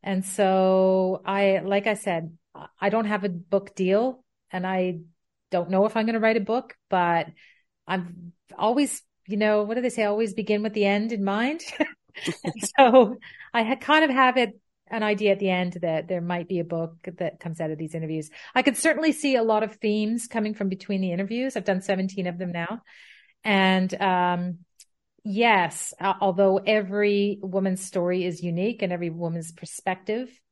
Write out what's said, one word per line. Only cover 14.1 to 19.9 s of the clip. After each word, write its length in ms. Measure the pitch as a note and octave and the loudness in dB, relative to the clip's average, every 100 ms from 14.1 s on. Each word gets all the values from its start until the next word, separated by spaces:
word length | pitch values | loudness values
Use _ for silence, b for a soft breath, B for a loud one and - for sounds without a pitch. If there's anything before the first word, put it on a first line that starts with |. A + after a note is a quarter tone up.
have 260 | C4 B3+ B3+ | 4 4 4
it, 240 | A3+ - _ _ _ | 0 -4 _ _ _
an 140 | A3+ | -4
idea 300 | G#3+ G#3 G#3 | -2 2 2
at 80 | G3 | 2
the 100 | G3 | 2
end 280 | F3+ F3+ E3+ | 0 -2 -4
that 260 | E3+ D#3+ E3 | -2 -2 -4
there 140 | F3+ | -6
might 260 | E3+ F3 E3+ | -4 -4 -4
be 140 | F3+ | -4
a 40 | |
book 300 | E3+ E3 E3 E3 - F3+ | -4 -4 -6 -10 -16 -8
that 220 | E3 - | -8 -8
comes 200 | F3 E3 | -12 -8
out 100 | D#3+ | -6
of 80 | D#3 | -6
these 160 | D#3+ | -8
interviews. 360 | E3 D#3+ D#3+ D3+ B B | -8 -6 -6 -8 B B
I 80 | B3+ | 2
could 140 | B3+ A#3 | 2 2
certainly 340 | E4 D4+ D#4+ | 0 2 0
see 220 | - C#4+ | 0 0
a 80 | B3+ | 2
lot 200 | A3+ G#3+ | 2 2
of 140 | G#3+ - | 0 -4
themes 520 | A3 | -2